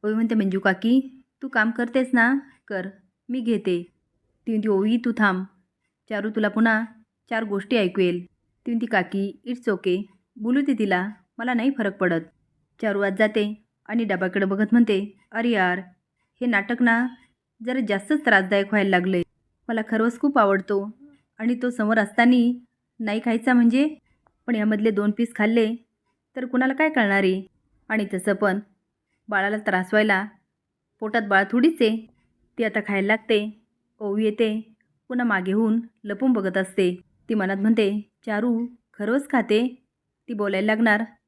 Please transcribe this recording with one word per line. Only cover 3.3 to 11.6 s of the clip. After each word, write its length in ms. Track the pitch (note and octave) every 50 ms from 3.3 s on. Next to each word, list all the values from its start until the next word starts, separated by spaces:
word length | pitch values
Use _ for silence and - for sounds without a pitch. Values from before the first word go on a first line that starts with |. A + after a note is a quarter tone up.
| A#3+ C4
घेते." 420 | A3+ A#3 A3+ G3+ G#3 F#3+ F3+ F3 F3 - _ _ _ _ _ _ _ _ _ _ _
ती 60 | -
म्हणते, 160 | A3+ G#3+ G#3 A3
"ओवी 280 | G3+ F#3+ G3+ G#3+ A#3
तू 160 | A#3+ A#3 A#3+ A3+ A#3
थांब, 260 | A3 G3+ F#3 F#3 F#3+ F#3+ _ _ _ _ _ _ _ _ _ _ _ _
चारू 200 | A3 G#3 G#3 A3
तुला 180 | G#3+ A3+ G#3+ G#3
पुन्हा 360 | G#3 A3 A3+ A3+ A3 G#3+ A3+ A3 - _ _ _ _ _ _ _
चार 140 | A#3 A3 A3+
गोष्टी 320 | G#3 G3+ G3 G3 - B3+
ऐकवेल." 500 | A#3 G3+ F3+ F#3 G3+ F#3+ F3+ F3 F3+ F3 - _ _ _ _ _ _ _
ती 40 | B3
म्हणते, 160 | A#3+ A3+ A#3
"काकी, 540 | A3+ A3+ G3 F3+ F#3+ - G3 G3 G3+ - - _
it's 260 | A#3 B3 B3 - A#3
okay, 300 | G3+ F#3 - F#3+ F3+ F#3+ G#3 - _ _ _ _ _
बोलू 240 | - G#3+ A#3 B3 C#4+
दे 120 | C#4+ C#4+ C4 G#3+
तिला, 300 | A3 G3 F#3 F3+ F#3 G#3 G#3 _ _ _ _ -
मला 160 | A#3 B3+ B3
नाही 160 | A#3